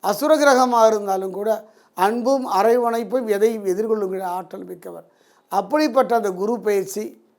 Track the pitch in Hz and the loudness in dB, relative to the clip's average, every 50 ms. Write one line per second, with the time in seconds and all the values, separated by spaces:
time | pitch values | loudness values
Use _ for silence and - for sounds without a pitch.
0 | - 185 208 202 269 302 311 294 294 285 269 254 254 247 247 233 220 220 220 214 | -2 -4 -4 -2 2 2 4 4 6 4 6 4 4 2 4 4 4 4 4 2
1 | 208 196 190 190 190 190 185 196 208 220 214 214 - - _ _ _ _ _ - | -2 -4 -4 -4 -4 -6 -8 -6 -2 -2 -2 -4 -4 -18 _ _ _ _ _ 0
2 | 180 202 226 240 226 247 277 269 254 - 214 185 208 226 233 247 233 233 233 233 | 0 0 0 0 0 0 0 0 0 -2 0 2 4 4 4 2 2 0 -2 -2
3 | 233 190 208 269 247 220 208 196 214 226 226 220 202 190 180 190 220 220 220 214 | -4 -2 -4 -4 0 0 0 2 2 0 0 -2 -4 -4 -2 -2 0 -2 -2 -2
4 | 202 185 190 185 190 180 175 185 180 170 - 190 180 175 185 170 - 190 175 165 | -2 -4 -6 -6 -6 -6 -8 -8 -10 -12 -14 -16 -14 -16 -16 -16 -16 -18 -18 -18
5 | 165 _ _ _ _ _ _ _ _ _ - 190 185 180 262 302 311 294 226 262 | -20 _ _ _ _ _ _ _ _ _ -4 -2 -2 0 0 2 2 2 2 2
6 | 247 180 240 233 208 202 185 180 196 220 240 220 185 208 208 196 190 190 - 208 | 2 2 2 0 0 -2 -4 -2 -4 -4 -4 -2 -2 0 0 0 -2 -4 -6 -8
7 | 214 226 - _ _ _ _ | -8 -10 -12 _ _ _ _